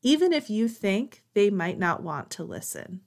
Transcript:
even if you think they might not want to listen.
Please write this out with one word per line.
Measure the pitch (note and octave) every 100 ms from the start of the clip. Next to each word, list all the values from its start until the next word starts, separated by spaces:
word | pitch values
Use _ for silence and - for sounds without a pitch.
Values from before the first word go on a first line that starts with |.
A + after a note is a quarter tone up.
even | B3 D4+ F4+
if | D#4+ D4
you | G#3+ A#3
think | A3+ G3+ G3 C4+ - _ -
they | G3+
might | G3 E3+ -
not | F3+ -
want | E3 D3 -
to | -
listen. | E3 E2+ - - - F#3